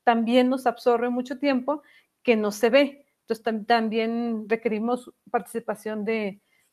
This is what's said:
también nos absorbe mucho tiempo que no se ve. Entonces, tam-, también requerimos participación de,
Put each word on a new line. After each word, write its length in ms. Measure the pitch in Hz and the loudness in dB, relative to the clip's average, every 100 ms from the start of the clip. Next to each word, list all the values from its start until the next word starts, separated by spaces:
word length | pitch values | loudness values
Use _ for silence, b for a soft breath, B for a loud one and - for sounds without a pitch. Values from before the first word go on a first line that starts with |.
también 460 | - 233 226 247 254 | 0 2 4 4 4
nos 180 | 262 254 | 2 -2
absorbe 440 | 233 - 240 240 | -2 0 2 0
mucho 280 | 247 254 262 | -4 -6 -4
tiempo 440 | 285 254 254 294 b b b _ | 0 0 -2 -6 b b b _
que 120 | - 226 | 0 2
no 140 | 208 | 2
se 200 | 208 233 | 0 4
ve. 360 | 262 285 - _ _ | 4 4 -2 _ _
Entonces, 240 | - 226 | -8 -6
tam-, 220 | - 220 208 | -4 -4 0
también 840 | 233 220 226 226 233 240 220 214 | 0 2 -2 -2 -2 -4 -4 -2
requerimos 640 | 220 226 214 233 247 - - _ | -2 -2 -2 -2 -4 -6 -20 _
participación 720 | 240 196 226 226 202 214 214 | -6 -4 -10 -8 -8 -8 -8
de, 360 | 208 226 208 202 _ _ _ | -4 -4 -4 -8 _ _ _